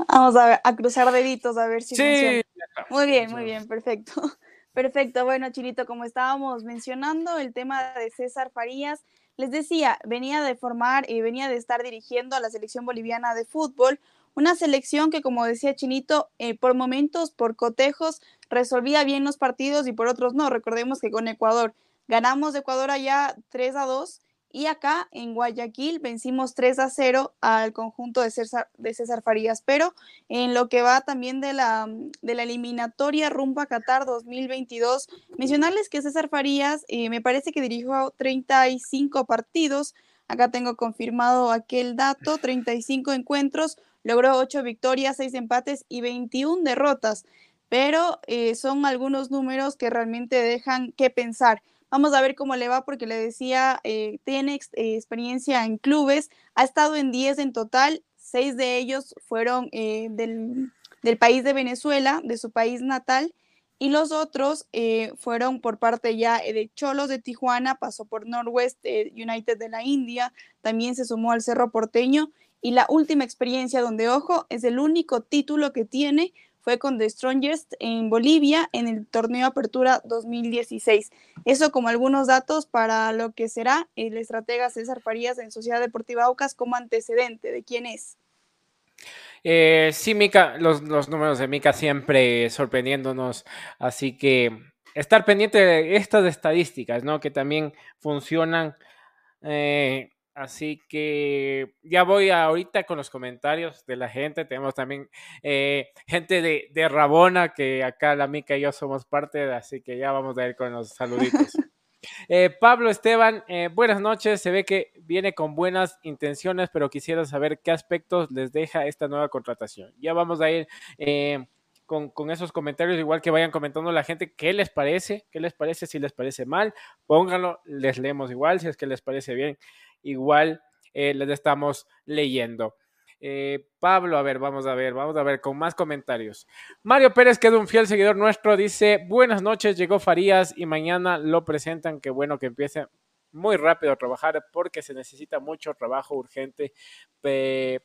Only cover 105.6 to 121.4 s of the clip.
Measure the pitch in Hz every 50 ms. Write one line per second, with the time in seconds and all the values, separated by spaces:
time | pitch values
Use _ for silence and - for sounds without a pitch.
105.6 | 139 139 143 139 127 - _ - _ - 160 175 165 - 185 175 165 165 156 143
106.6 | - - 143 160 160 156 139 151 151 143 151 165 180 180 180 180 175 165 - -
107.6 | 139 131 131 131 131 127 - - 151 147 147 143 139 139 147 151 143 - 143 139
108.6 | 143 143 139 - 147 139 135 135 123 _ - 143 147 143 - 147 143 135 123 120
109.6 | - - 139 127 - 131 123 123 135 139 135 135 135 135 123 127 127 123 123 -
110.6 | 127 123 120 120 113 110 - - 131 120 123 120 - - - 262 285 - - 320
111.6 | - - _ _ _ _ _ _ - - - - - - 175 180 180 180 - -
112.6 | 233 233 240 233 233 226 202 - - 220 226 226 226 220 220 202 - - 180 170
113.6 | 175 175 165 202 240 226 208 196 202 214 220 - - 214 214 185 - 180 180 196
114.6 | 185 - 196 190 - - _ _ 165 160 170 190 190 196 180 - 156 151 147 156
115.6 | 175 185 180 185 185 170 - _ - 160 143 - 151 147 143 - - 185 185 185
116.6 | 180 - - 160 143 135 - 143 - - 165 165 160 139 147 139 147 151 151 -
117.6 | - 165 165 156 - - 175 170 - - 180 175 165 147 127 131 131 127 127 151
118.6 | 160 151 - 165 143 147 147 - 151 143 143 147 147 143 - 127 113 - 117 -
119.6 | 113 107 - - 92 - _ _ 135 160 165 170 170 170 170 151 160 156 165 165
120.6 | 151 - - - - - - - 151 143 147 143 143 143 143 135